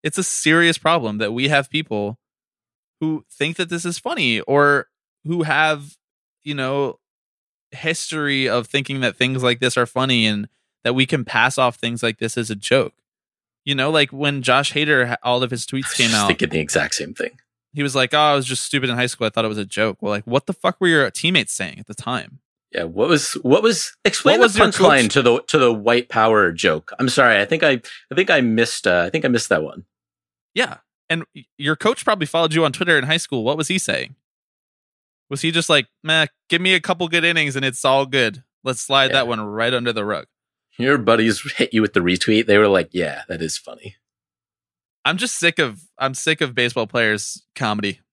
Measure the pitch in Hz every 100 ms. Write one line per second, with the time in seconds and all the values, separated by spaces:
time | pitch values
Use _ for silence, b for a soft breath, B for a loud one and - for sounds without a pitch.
0 | 156 190 185 - 151 160 170 160 160 165
1 | 113 104 107 120 135 143 139 156 156 107
2 | 104 120 _ _ _ _ _ _ _ _
3 | 160 156 _ - 151 170 170 170 175 175
4 | 247 330 135 110 - 143 143 139 - _
5 | _ _ 156 170 156 143 156 151 143 -
6 | _ _ _ _ 147 143 131 139 135 -
7 | _ _ _ _ _ _ _ 135 160 165
8 | - 156 147 135 131 120 113 139 135 135
9 | 123 - 127 131 123 120 127 127 120 127
10 | 131 123 110 104 101 _ _ _ 117 127
11 | 131 147 117 113 123 135 127 - 117 117
12 | 117 110 113 - 107 104 - 131 101 _
13 | _ _ _ _ _ _ 139 139 139 156
14 | 143 135 143 139 127 127 143 143 143 139
15 | 120 120 123 123 127 120 - 131 135 -
16 | 117 110 101 87 - 78 76 - - -
17 | - - - _ _ _ _ 147 143 135
18 | 127 151 151 143 127 131 - 143 127 120
19 | 123 - 110 113 113 107 98 - 110 95
20 | 107 104 110 127 - 180 185 - 180 160
21 | 123 - 165 180 104 - 92 - - 104
22 | - 123 - 131 _ _ _ - 85 85
23 | 139 156 - - 123 160 220 185 - _
24 | 202 - - 220 240 202 214 - 185 139
25 | 113 143 120 120 - 151 127 110 107 120
26 | 120 113 110 107 90 82 95 78 - -
27 | 127 - 123 104 101 160 156 127 B B
28 | B 139 190 160 120 110 117 - 98 87
29 | 92 - 131 117 - 85 78 - - _
30 | _ _ _ _ _ 202 - - _ _
31 | _ 165 151 - - - 143 156 214 220
32 | - 208 147 165 160 160 156 - 175 151
33 | 131 165 - 127 113 151 151 185 - 71
34 | 65 - _ _ _ _ _ _ _ _
35 | _ _ _ 139 165 165 160 147 120 _
36 | 151 160 147 _ _ 170 185 180 - 170
37 | 175 170 165 165 147 135 135 117 135 135
38 | 135 135 113 104 _ _ 131 123 - 135
39 | 135 135 120 113 104 110 117 127 120 110
40 | 104 90 - _ _ _ _ - 127 139
41 | 110 113 113 101 - - 117 110 104 101
42 | 87 90 - 107 117 104 104 95 82 90
43 | 78 69 - 82 82 - - - - -
44 | _ _ _ _ _ _ _ _ _ _
45 | 139 175 247 - 170 165 139 101 - -
46 | 135 127 - 156 143 123 120 120 110 120
47 | 110 107 - - _ - 120 104 101 92
48 | _